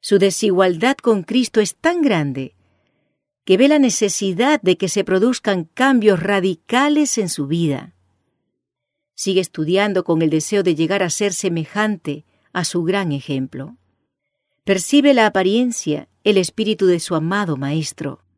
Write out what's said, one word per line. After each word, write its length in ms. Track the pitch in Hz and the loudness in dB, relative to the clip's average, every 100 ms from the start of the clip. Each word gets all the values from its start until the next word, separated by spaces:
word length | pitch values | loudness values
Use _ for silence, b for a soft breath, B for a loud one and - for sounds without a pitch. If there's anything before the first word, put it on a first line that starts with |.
Su 180 | - 202 | 2 2
desigualdad 760 | 196 185 214 185 190 170 233 269 | 2 0 0 2 2 2 -2 0
con 260 | - 214 | 0 0
Cristo 380 | 170 247 247 - | 0 -2 0 0
es 160 | 208 - | -2 -2
tan 260 | 320 349 | -2 0
grande 520 | 285 190 143 131 131 _ _ _ _ _ _ _ _ _ | 0 0 -2 -6 -10 _ _ _ _ _ _ _ _ _
que 120 | - 190 | 0 4
ve 120 | 269 | 6
la 100 | 302 | 6
necesidad 800 | 262 - 208 - 196 175 247 196 | 2 2 -2 -2 -4 0 0 2
de 160 | - 180 | 2 0
que 120 | 185 | 0
se 160 | 202 | -2
produzcan 600 | 190 185 220 247 - 190 | 0 2 2 0 -2 -2
cambios 560 | 160 - 262 254 214 185 | -4 -2 2 4 4 2
radicales 960 | 190 202 190 175 _ 240 285 302 294 - | 0 0 0 -4 _ 0 2 2 0 -2
en 120 | 190 | -4
su 180 | - 139 | -4 -4
vida. 480 | 165 165 139 147 _ _ _ _ _ _ _ _ _ _ _ _ | 0 0 -2 -8 _ _ _ _ _ _ _ _ _ _ _ _
Sigue 260 | - - 190 | -10 -2 0
estudiando 640 | 185 - 156 185 208 190 | -2 -4 -2 0 2 0
con 180 | 175 165 | 0 2
el 80 | 165 | 2
deseo 320 | 160 156 208 | 0 0 0
de 120 | 180 | 0
llegar 280 | 156 160 196 | 0 0 0
a 80 | 175 | -2
ser 220 | - 202 | -2 -4
semejante 920 | 190 196 170 156 208 214 202 - 143 - _ _ | -2 -4 -4 -6 -4 -4 -4 -8 -10 -12 _ _
a 120 | - | -6
su 180 | 175 175 | -4 -2
gran 300 | 165 196 185 | -2 -2 -2
ejemplo. 640 | 139 - 139 131 139 139 240 _ _ _ _ _ _ _ _ | -4 -4 -6 -6 -10 -16 -18 _ _ _ _ _ _ _ _
Percibe 500 | - 190 - 285 285 | -2 -2 2 4 4
la 120 | 262 214 | 4 4
apariencia, 800 | 208 185 214 247 233 - 147 - _ | 2 0 0 0 -4 -6 -6 -8 _
el 140 | - 196 | 0 2
espíritu 480 | 175 - 214 214 190 | 0 -4 -4 0 2
de 120 | 175 | 0
su 160 | - | 0
amado 420 | 170 160 196 196 139 | -4 -2 -4 -2 -4
Maestro. 680 | 139 151 151 - 143 - _ | -4 -4 -6 -8 -10 -10 _